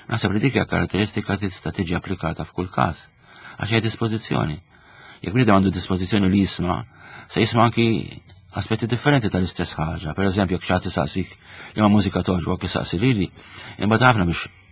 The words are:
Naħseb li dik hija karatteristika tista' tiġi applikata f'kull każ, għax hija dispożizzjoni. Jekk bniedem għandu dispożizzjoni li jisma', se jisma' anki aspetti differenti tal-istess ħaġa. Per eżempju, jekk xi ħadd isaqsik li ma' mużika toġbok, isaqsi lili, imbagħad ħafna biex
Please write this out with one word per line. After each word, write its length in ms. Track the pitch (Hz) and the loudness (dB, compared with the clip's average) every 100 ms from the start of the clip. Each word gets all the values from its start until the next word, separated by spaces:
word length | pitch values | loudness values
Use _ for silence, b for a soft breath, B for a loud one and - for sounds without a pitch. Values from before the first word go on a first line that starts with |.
| - | -8
Naħseb 260 | 113 - | -4 -2
li 80 | 104 | 0
dik 120 | 135 107 | 0 0
hija 100 | 90 | 0
karatteristika 640 | 87 87 92 104 104 95 95 | 0 0 0 -2 -2 -4 -2
tista' 320 | 98 - - - | -4 -6 -6 -4
tiġi 200 | 87 85 | -2 -4
applikata 480 | - 92 80 80 80 | -4 -4 -4 -6 -6
f'kull 240 | - 90 | -6 -4
każ, 340 | - 98 - - B B B B - | 0 0 -2 -14 B B B B -8
għax 120 | 101 | -2
hija 100 | 113 110 | 0 0
dispożizzjoni. 720 | - 113 110 - - 80 76 - B B B B B | -2 -4 -4 -2 -2 -2 -6 -14 B B B B B
Jekk 160 | 87 117 | -2 2
bniedem 220 | 110 98 | 6 6
għandu 140 | 95 | 4
dispożizzjoni 560 | 90 - 92 92 107 95 | 0 -2 -2 0 2 4
li 120 | 98 | 4
jisma', 380 | 92 - 87 87 - B B B - | 2 0 -2 -4 -6 B B B -4
se 140 | - | 0
jisma' 220 | 110 117 117 | 2 4 4
anki 180 | 117 113 98 - - - - - - | 4 2 0 -4 -12 -20 -20 -12 -8
aspetti 320 | - 110 113 | -4 -4 -2
differenti 400 | 120 147 143 104 | 0 2 2 2
tal-istess 460 | 92 90 - 85 - | 0 -2 -2 -6 -4
ħaġa. 360 | 80 82 78 87 | -4 -4 -6 -2
Per 100 | 98 | 0
eżempju, 300 | 95 90 90 | 2 0 0
jekk 100 | - | 0
xi 80 | |
ħadd 160 | 90 90 | 0 0
isaqsik 460 | 87 73 95 85 - B B B 107 | -2 -2 -4 -6 -10 B B B 2
li 60 | |
ma' 80 | 104 | 4
mużika 300 | 104 98 92 92 | 4 2 0 0
toġbok, 380 | 90 82 92 90 | 0 -2 -4 -2
isaqsi 320 | - - 85 | -4 -4 0
lili, 280 | 131 110 85 B B B B - | 2 2 -2 B B B B -4
imbagħad 280 | 101 110 127 | 2 4 6
ħafna 180 | 110 87 | 4 2
biex 180 | 80 - - - | -2 -8 -14 -14